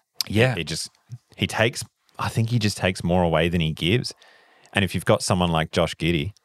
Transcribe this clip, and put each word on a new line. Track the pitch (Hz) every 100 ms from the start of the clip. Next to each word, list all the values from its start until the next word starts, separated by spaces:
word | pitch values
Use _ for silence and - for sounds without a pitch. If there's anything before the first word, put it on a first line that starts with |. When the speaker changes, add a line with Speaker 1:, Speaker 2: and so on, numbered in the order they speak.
| _ - -
Speaker 1:
Yeah. | 101 127 104
Speaker 2:
He |
just, | 78 80 - _ - 120 _ -
he | 104
takes, | - 113 - - _ _ -
I | 104
think | - 113
he | 120
just | 104 -
takes | 92 92
more | 87 90
away | 85 80 85
than | 87
he | 80
gives. | 76 80 117 - - - - _ _ -
And | -
if | 196 185
you've | -
got | 214
someone | - 92 87
like | 80 80
Josh | - 82 -
Giddey, | 80 85 95 -